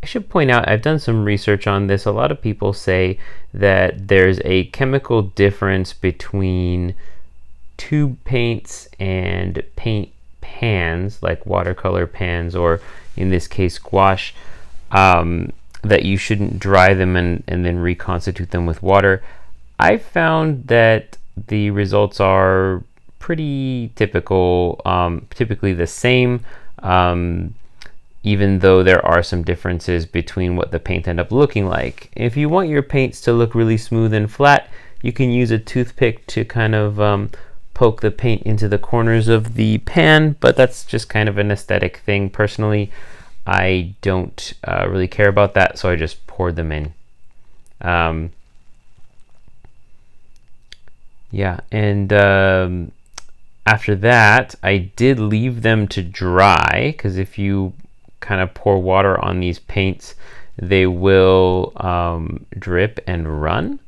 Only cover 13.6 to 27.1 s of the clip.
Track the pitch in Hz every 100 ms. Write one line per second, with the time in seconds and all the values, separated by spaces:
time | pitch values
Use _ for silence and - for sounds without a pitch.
13.6 | 92 - - 98 98 95 - - - -
14.6 | - - - 98 95 87 85 85 87 -
15.6 | - - 104 101 92 98 - 107 101 92
16.6 | 95 98 92 98 92 90 87 85 - 90
17.6 | 87 87 87 87 - 87 - 87 90 87
18.6 | 85 80 95 98 98 95 - - - -
19.6 | - - 165 220 - - 165 160 160 139
20.6 | 120 117 113 110 - - - - 98 107
21.6 | 104 98 98 101 104 - 98 95 95 95
22.6 | 95 92 - - - - - 165 156 139
23.6 | 135 127 113 - 104 92 - 95 90 90
24.6 | 90 - - 90 87 85 - - 113 104
25.6 | 101 87 85 - 123 127 127 123 - -
26.6 | - - - 92 90